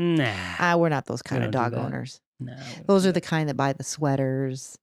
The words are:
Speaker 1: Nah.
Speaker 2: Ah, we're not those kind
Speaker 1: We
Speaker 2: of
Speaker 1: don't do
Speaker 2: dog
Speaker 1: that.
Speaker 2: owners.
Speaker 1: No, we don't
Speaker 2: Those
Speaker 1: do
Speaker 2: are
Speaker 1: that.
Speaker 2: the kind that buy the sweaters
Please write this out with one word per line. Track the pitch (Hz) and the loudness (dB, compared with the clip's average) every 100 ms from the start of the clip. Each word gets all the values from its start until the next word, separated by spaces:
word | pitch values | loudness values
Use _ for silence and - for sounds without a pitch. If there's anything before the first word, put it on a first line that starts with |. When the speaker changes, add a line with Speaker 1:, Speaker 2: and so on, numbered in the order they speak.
Speaker 1:
Nah. | 175 165 123 95 90 - | 2 2 2 0 -6 0
Speaker 2:
Ah, | 175 170 | 2 4
we're | 165 | 4
not | 143 - | 2 -2
those | 123 | -6
kind | - 131 | -4 -2
Speaker 1:
We | 117 | 0
Speaker 2:
of | |
Speaker 1:
don't | 131 120 | 0 0
do | 117 | -2
Speaker 2:
dog | |
Speaker 1:
that. | 131 | -4
Speaker 2:
owners. | 131 127 - _ - | -6 -8 -14 _ -14
Speaker 1:
No, | 127 | -12
we | 127 135 | -12 -14
don't | - - | -6 4
Speaker 2:
Those | 196 | 4
Speaker 1:
do | 190 | 6
Speaker 2:
are | |
Speaker 1:
that. | 175 | 2
Speaker 2:
the | - | 0
kind | 160 151 | 0 0
that | 135 | 0
buy | 139 | 0
the | 139 | -2
sweaters | 139 - 147 139 131 131 135 131 - - | -6 -2 0 2 0 0 -2 -4 -10 -20